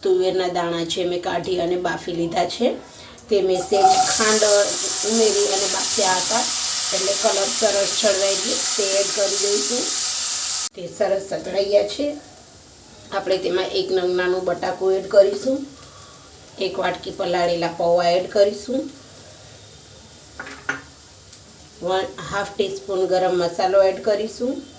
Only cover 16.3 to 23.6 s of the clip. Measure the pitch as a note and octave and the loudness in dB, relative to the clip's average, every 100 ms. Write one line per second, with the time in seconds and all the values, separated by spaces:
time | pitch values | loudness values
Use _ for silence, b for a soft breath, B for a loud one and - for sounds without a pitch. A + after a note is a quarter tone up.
16.3 | - - - F#3+ F#3+ F3+ F3 F#3+ - F#3 | -20 -20 -8 -6 -2 -4 -4 -10 -8 -4
17.3 | F3 E3+ E3+ E3 E3 E3+ F3 F3 F3 F3+ | 0 0 0 -2 -2 2 4 4 2 0
18.3 | G#3+ G3+ G#3+ - C4 D#4 - - - - | 2 2 2 -6 -6 -6 -12 -20 -20 -20
19.3 | - - - - - - - - - - | -20 -20 -20 -20 -20 -20 -20 -20 -20 -20
20.3 | - - - - - - - - - - | -18 -16 -16 -10 -12 -12 -20 -20 -20 -20
21.3 | - - - - - E3+ F#3 F#3+ - D#3+ | -20 -20 -20 -20 -10 -4 -2 -4 -10 -8
22.3 | G3+ G3 - G3 G3 - F#3+ F#3 F#3 F#3 | -6 -8 -6 -8 -8 -8 -4 0 0 0
23.3 | F3+ E3+ E3+ | 0 -2 -2